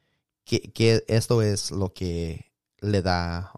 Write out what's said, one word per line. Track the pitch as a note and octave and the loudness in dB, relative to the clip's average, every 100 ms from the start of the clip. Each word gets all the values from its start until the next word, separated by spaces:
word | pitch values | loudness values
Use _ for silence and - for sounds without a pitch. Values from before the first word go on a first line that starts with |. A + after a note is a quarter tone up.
| _ _ _ _ | _ _ _ _
qué, | - A#2 - | -2 -2 -2
qué | - A2+ A2+ - | 2 4 4 2
esto | A2 - A#2+ | 0 2 2
es | G#2+ G2 - | 2 0 -4
lo | E2+ F#2 | -4 -4
que | - F#2 E2+ E2 D#2 - _ _ _ | -4 -4 -4 -4 -8 -14 _ _ _
le | G#2 G2 | 0 0
da | F2+ F2 E2+ E2+ F#2 | 2 0 -2 -6 -8